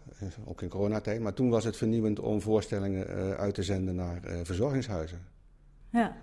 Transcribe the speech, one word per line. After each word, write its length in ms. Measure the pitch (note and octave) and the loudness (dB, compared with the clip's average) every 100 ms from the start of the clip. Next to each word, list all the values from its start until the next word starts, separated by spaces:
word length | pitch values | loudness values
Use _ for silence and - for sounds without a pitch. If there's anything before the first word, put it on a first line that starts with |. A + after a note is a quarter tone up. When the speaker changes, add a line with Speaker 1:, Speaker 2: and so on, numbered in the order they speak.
| - - | -20 -10
Speaker 1:
eh, 80 | G2 G#2+ G#2 | -10 -8 -12
ook 160 | F2 | -8
in 80 | F2+ | -6
coronatijd. 520 | F#2 G2+ G#2+ G#2 A2+ | 0 0 0 0 -2
Maar 120 | G#2+ | -2
toen 160 | G2 B2+ | 2 4
was 140 | A#2 | 4
het 140 | A2 G#2+ | 2 0
vernieuwend 420 | A2+ A2+ G#2+ G2+ | 2 4 2 2
om 220 | - G#2+ | 0 0
voorstellingen, 680 | G#2+ G#2+ G2+ G2+ G2 F#2+ F2+ | 4 2 4 0 0 -2 -2
eh, 220 | F#2 F#2+ | -2 -2
uit 220 | - G2+ | 0 0
te 100 | G2+ | 0
zenden 320 | F#2 F#2+ F#2 F2+ | 0 0 0 0
naar, 280 | F2+ F2 | -2 -4
eh, 120 | F2+ F2 | -6 -4
verzorgingshuizen. 760 | E2+ F2+ C#3 C3+ A#2 F2+ D#2+ E2+ F2 - - - - - - | -2 0 2 0 0 -4 -4 -8 -14 -20 -20 -20 -20 -20 -2
Speaker 2:
Ja. 240 | A#3 G#3+ - | 2 2 -2